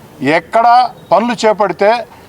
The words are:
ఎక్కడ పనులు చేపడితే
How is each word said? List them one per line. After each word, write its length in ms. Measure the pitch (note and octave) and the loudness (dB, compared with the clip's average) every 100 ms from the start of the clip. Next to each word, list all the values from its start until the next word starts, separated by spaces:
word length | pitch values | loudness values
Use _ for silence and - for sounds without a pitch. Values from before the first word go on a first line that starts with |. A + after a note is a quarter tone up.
| - - | -20 -8
ఎక్కడ 680 | C3+ D#3+ E3 - F3+ F#3 - - - | -4 -2 -2 0 2 2 0 -6 -2
పనులు 340 | F3+ A#3+ A#3 A3 | -2 0 -2 -2
చేపడితే 580 | G3+ G3+ E3+ G3+ A#3+ - - | 0 -2 0 0 0 -6 -18